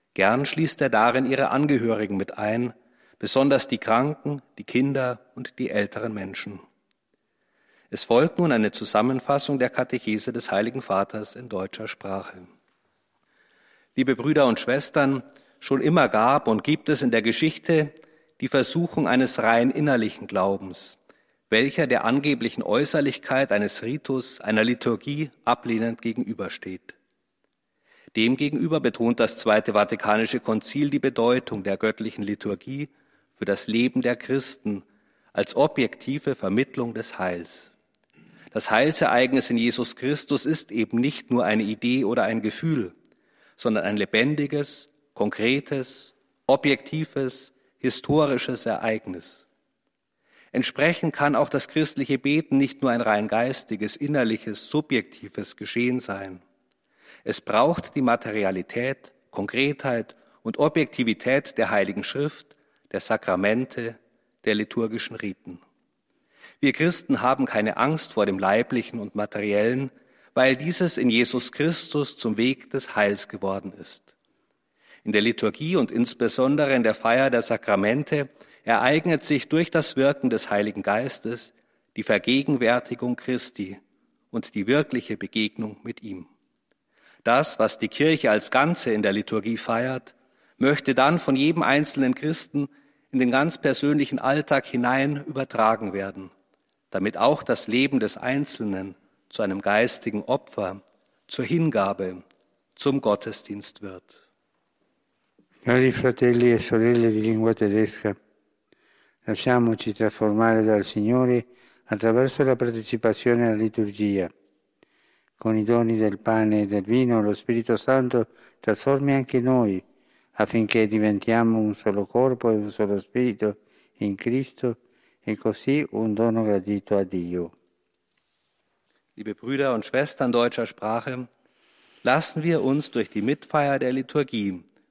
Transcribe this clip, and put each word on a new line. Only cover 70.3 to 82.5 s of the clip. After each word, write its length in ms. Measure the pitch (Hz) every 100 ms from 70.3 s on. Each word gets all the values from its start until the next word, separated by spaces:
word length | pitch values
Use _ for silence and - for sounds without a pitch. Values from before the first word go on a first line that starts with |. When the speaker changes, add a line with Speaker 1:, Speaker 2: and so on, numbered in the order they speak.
Speaker 1:
weil 240 | - 131 131
dieses 400 | 160 175 175 -
in 140 | 123
Jesus 420 | 113 117 123 -
Christus 640 | - 156 165 - 151 143 -
zum 220 | 113 107
Weg 320 | 123 135 -
des 260 | 135 - -
Heils 320 | 104 101 -
geworden 460 | 104 98 98 98 -
ist. 360 | - - _ _ _ _ _ _ _ _ _ -
In 80 | -
der 80 | 104
Liturgie 560 | 110 110 110 - 151 180
und 140 | 113
insbesondere 840 | 117 120 - 117 - 131 147 143
in 80 | 131
der 120 | 110
Feier 340 | 107 117 123 135
der 140 | 120
Sakramente 840 | - 113 - 101 101 131 147 147 139 _ - _
ereignet 580 | - 117 123 156 175 156
sich 260 | - 143 -
durch 220 | 156 170
das 260 | 165 - -
Wirken 340 | 135 139 127
des 200 | 113 -
Heiligen 320 | 104 104 101
Geistes 720 | 98 107 135 - 113 120 - _ _ _ _ -
die 60 |
Vergegenwärtigung 1120 | - 104 - 131 139